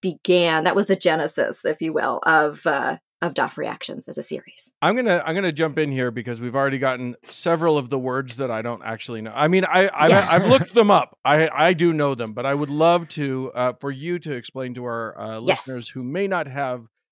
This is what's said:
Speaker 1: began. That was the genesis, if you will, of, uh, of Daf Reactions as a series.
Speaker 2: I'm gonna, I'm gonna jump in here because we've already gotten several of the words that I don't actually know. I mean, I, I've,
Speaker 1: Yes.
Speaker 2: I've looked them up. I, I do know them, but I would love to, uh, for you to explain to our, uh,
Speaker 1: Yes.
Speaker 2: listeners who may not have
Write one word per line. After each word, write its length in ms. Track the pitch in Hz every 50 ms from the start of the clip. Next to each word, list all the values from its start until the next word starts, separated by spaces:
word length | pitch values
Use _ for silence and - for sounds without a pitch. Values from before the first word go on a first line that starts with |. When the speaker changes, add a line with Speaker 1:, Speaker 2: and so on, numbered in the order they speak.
Speaker 1:
began. 640 | - 185 156 - - - 180 180 175 170 160 160 156
That 120 | 180 -
was 120 | 196 202 -
the 80 | 196
genesis, 720 | 190 - 175 160 165 147 156 - - 135 - - - -
if 160 | - 156 -
you 100 | 165 160
will, 280 | 151 147 - 131 123 - -
of, 400 | - 160 156 151 151 147 147 -
uh, 320 | 165 147 139 123 120 - - _ _ _ _
of 120 | - 170 -
Daf 240 | - 139 - - -
Reactions 500 | - 110 - - - - - - - -
as 100 | - -
a 60 | 147
series. 500 | - - - - - - - - - - _
Speaker 2:
I'm 140 | - 160 208
gonna, 260 | 247 254 226 180 175 -
I'm 100 | - 160
gonna 160 | 190 196 180
jump 260 | 156 139 160 160 139 160
in 120 | 156 143
here 200 | 135 131 127 123
because 280 | 113 123 110 123 120 113
we've 160 | 120 123 117
already 220 | 139 139 139 135 135
gotten 380 | 131 131 131 123 127 123 120 - _ -
several 480 | - - - 175 170 160 165 170 156 147
of 120 | 131 120
the 100 | 139 135
words 380 | 127 127 127 131 135 127 117 117
that 140 | 135 127
I 100 | 117 110
don't 200 | 110 120 120 98 -
actually 360 | 113 113 107 - - 120 110
know. 120 | 110 110 107
I 120 | 123 147 160
mean, 160 | 180 190 185
I, 240 | 165 160 185 196 196 -
I've, 160 | - 151 165
Speaker 1:
Yes. 160 | 180 196 196 -
Speaker 2:
I've 180 | 170 175 - -
looked 260 | 254 269 180 - -
them 180 | 233 214 208
up. 260 | 202 170 127 - _ _ -
I, 240 | 131 147 151 160 156 -
I 200 | 135 156 170 220
do 180 | 151 175 170 160
know 220 | 151 147 139 135
them, 180 | 117 117 110 107
but 120 | 113 123
I 80 | 135 139
would 160 | 143 151 139
love 380 | 143 151 160 170 175 175 170 151
to, 420 | - 151 147 139 131 131 131 131 -
uh, 200 | - 123 127 120 -
for 100 | - 139
you 280 | 139 131 143 170 175 175
to 140 | - 160 143
explain 400 | 123 117 - - 131 131 127 123
to 100 | 127 123
our, 340 | 123 117 117 113 110 - -
uh, 140 | 110 110 110 110
Speaker 1:
Yes. 0 | 117 - - - - -
Speaker 2:
listeners 220 | 131 123 113 -
who 140 | - 131 127
may 240 | 123 143 180 202 196
not 200 | 190 175 156 143
have 380 | 127 139 139 131 127 123 113 110 _ _ _ _